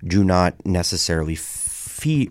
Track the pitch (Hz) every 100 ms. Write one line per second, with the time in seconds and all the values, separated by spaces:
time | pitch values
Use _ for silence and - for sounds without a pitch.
0 | 90 95 95 90 90 - - 90 85 85
1 | - 82 78 80 - - - - - -
2 | 151 151 127